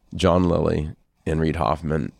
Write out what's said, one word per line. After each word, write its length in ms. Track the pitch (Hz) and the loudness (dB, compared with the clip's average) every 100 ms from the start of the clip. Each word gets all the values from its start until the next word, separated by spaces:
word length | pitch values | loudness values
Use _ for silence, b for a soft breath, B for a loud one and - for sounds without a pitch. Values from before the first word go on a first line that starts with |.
| _ - | _ -2
John 300 | 90 87 87 | 2 4 4
Lilly, 460 | 82 80 80 78 - _ _ - | 2 0 -2 -4 -10 _ _ -4
and 160 | 80 | 0
Reid 160 | 80 80 | 0 0
Hoffman. 560 | 65 76 80 78 58 - | -2 -2 -2 -4 -4 -10